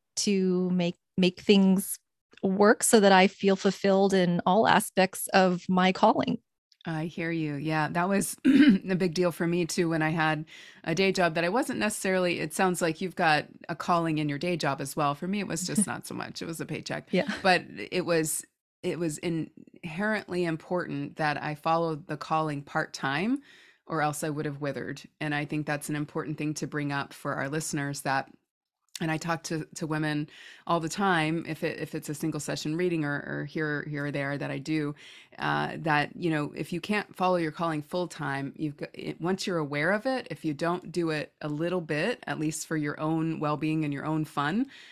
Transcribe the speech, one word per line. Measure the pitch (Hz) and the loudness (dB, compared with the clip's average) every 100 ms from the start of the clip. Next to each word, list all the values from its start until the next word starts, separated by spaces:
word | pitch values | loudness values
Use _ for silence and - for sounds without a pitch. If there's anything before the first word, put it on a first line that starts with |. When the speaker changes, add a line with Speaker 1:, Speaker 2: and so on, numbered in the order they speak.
| _ - | _ -4
Speaker 1:
to | 214 196 185 180 180 | 0 2 2 2 2
make, | 180 175 - _ - | 2 0 -2 _ 2
make | 180 - | 2 4
things | - 196 190 185 - - _ _ _ - | 6 8 8 4 0 -8 _ _ _ -4
work | 190 190 208 - | 0 6 6 6
so | - 226 | 6 8
that | 196 | 10
I | 185 190 | 8 8
feel | - 196 190 | 4 2 4
fulfilled | 202 - 196 190 196 | 2 2 2 4 4
in | 190 175 175 185 | 4 4 2 4
all | 202 - | 4 6
aspects | 190 - - 185 - - | 6 4 2 0 0 2
of | 196 185 180 - | 4 4 2 0
my | 185 185 | 2 2
calling. | 185 220 294 - - _ _ _ _ 175 | 4 4 4 0 -4 _ _ _ _ -8
Speaker 2:
I | 160 160 | -6 -6
hear | - 165 | -4 -4
you. | 165 156 143 | -2 -2 -4
Yeah, | 156 156 147 | -2 0 0
that | 170 180 | 0 2
was | 196 - - | 0 -2 0
<clears throat> | 262 | 6
a | 277 294 190 190 180 | 8 8 6 2 0
big | 180 | 0
deal | 165 175 | 2 0
for | - 170 | 0 0
me | 170 165 | 0 0
too | - 170 | 0 0
when | 165 | 2
I | 156 | 0
had | 156 156 156 156 - - - | 2 0 0 -6 -16 -20 -10
a | 160 | -4
day | 170 196 | 0 2
job | 185 170 165 | 2 2 2
that | 170 | 0
I | |
wasn't | 233 294 240 | 0 -2 -2
necessarily, | 214 - 196 185 180 - | -2 -2 0 2 2 0
it | 156 | -4
sounds | - 190 175 | 0 0 2
like | 170 160 | -2 -2
you've | 185 180 | -6 0
got | 165 151 - - - | 4 2 0 -12 -10
a | 165 | -6
calling | - 170 165 151 | 0 0 2 0
in | 151 | -2
your | 143 | -2
day | 175 170 | -2 0
job | 151 143 | -2 -2
as | 139 175 | -6 -2
well. | 147 143 | -2 -2
For | 180 | -4
me, | 208 | -4
it | 185 | -4
was | 165 180 | -4 -2
just | 156 196 | 0 0
Speaker 1:
<laughs> | |
Speaker 2:
not | 117 - | -4 -8
so | |
much. | - - - | -10 -10 -10
It | 165 | -10
was | 165 | -8
a | 143 | -8
paycheck. | 147 - 147 - | -8 -6 -8 -2
Speaker 1:
Yeah. | 185 196 - | -2 -2 0
Speaker 2:
But | 190 175 - 87 104 | 2 2 0 -14 -6
it | 185 156 | -4 0
was, | 165 156 - - _ _ _ | 0 0 -4 -8 _ _ _
it | 180 151 | -6 -2
was | 170 151 | -4 -4
inherently | 180 165 - - - - 170 160 214 208 - 180 | -4 -2 -4 -12 -20 -14 -10 -4 -2 -2 -2 -2
important | 175 160 - 180 - 143 143 - | -2 -2 -4 -4 -4 -6 -6 -4
that | 151 143 | -2 -2
I | 151 151 | -6 -4
followed | 160 165 165 151 - | 0 0 0 -4 -8
the | 151 | -8
calling | - 160 156 143 | -2 0 0 -4
part-time, | 143 160 - - 135 143 214 277 - - - _ - | -4 -4 -4 -4 -4 -2 -2 -2 -6 -20 -20 _ -6
or | 160 | 0
else | 151 147 | 0 0
I | 160 | -4
would | 147 151 | -4 -6
have | 139 | -4
withered. | 143 123 - 139 - - | -6 -6 -8 -10 -12 -6
And | 156 | -4
I | 147 147 | -2 -2
think | 151 151 | -4 -2
that's | 147 - | -4 -4
an | 151 | -4
important | 147 160 151 151 | -4 -6 -6 -4
thing | 151 151 | -4 -4
to | 139 | -6
bring | 151 143 | -4 -4
up | 139 - | -4 -6
for | - 143 139 | -8 -6 -4
our | 135 | -4
listeners, | 156 156 151 143 143 | -4 -4 -4 -4 -4
that, | 143 135 - - _ _ _ _ _ - | -2 -2 -4 -14 _ _ _ _ _ -6
and | 160 | -2
I | 160 | -2
talk | 170 165 | -2 -4
to, | - 160 - - | -4 -6 -8 -8
to | 156 | -4
women | 156 156 147 151 - - - - | -2 -2 -2 -6 -12 -20 -10 -2
all | 170 | -2
the | 160 | -2
time, | - 196 170 156 160 - | 0 2 4 2 0 -4
if | 156 | -4
it, | 160 - | -4 -4
if | 156 156 | -8 -8
it's | - | -8
a | |
single | 147 160 147 | -4 -4 -4
session | - 147 156 160 | -4 -4 -4 -2
reading | 180 165 | 0 0
or, | 147 143 143 | -2 -4 -6
or | 147 147 | -8 -6
here, | 160 156 147 151 | -4 -4 -4 -4
here | 147 143 | -6 -4
or | |
there | 139 139 143 | -4 -4 -4
that | 139 | -6
I | 139 | -6
do, | 139 156 147 147 - - - - | -2 -2 -2 -6 -16 -20 -18 -6
uh, | 147 147 147 151 | -2 0 -2 -4
that, | 156 147 - - | 0 2 0 -2
you | 170 | -2
know, | 156 147 - | -2 -2 -6
if | 160 | -6
you | 175 | -6
can't | - 208 - - | -2 -4 -4 -2
follow | 185 180 | 0 2
your | 156 | -2
calling | - 170 151 | -2 -4 -4
full | 147 180 175 | -4 -4 -4
time, | - 147 139 139 - | -6 -6 -4 -6 -6
you've | 151 147 | -6 -6
got, | - | -12
it, | - - 151 | -10 -10 -4
once | 165 190 - | -2 -2 -2
you're | 170 | -2
aware | 143 147 160 | -2 0 0
of | 214 262 | 0 -2
it, | 262 - | -4 -6
if | 156 156 | -6 -6
you | |
don't | 143 165 175 - | -2 -2 -2 -4
do | 175 165 | -4 -2
it | 151 - - | -2 -6 -8
a | 151 | -6
little | 147 170 180 | -4 -2 -2
bit, | 160 151 202 - - | -2 -2 -2 -4 -6
at | 143 | -4
least | 156 - - | -4 -4 -4
for | 160 | -4
your | 147 - | -2 -2
own | 156 160 160 156 | -2 0 0 -2
well-being | 151 151 156 160 | -2 -2 -2 -2
and | 147 | -2
your | 139 156 | -4 -2
own | 156 151 | -2 -2
fun, | 147 147 208 269 - - | -2 -2 0 -4 -8 -20